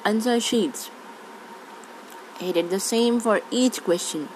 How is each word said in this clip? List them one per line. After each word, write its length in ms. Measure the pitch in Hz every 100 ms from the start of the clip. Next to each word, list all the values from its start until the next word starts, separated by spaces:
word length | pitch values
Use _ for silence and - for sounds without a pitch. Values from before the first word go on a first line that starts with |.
answer 360 | 202 214 226 240
sheets. 500 | 233 240 170 - - - - - - - - - - - - - - - - -
He 120 | 180
did 180 | 170 170
the 100 | 190
same 400 | - 226 240 240
for 220 | 220 202 -
each 320 | 240 254 -
question. 460 | - 175 - 160 139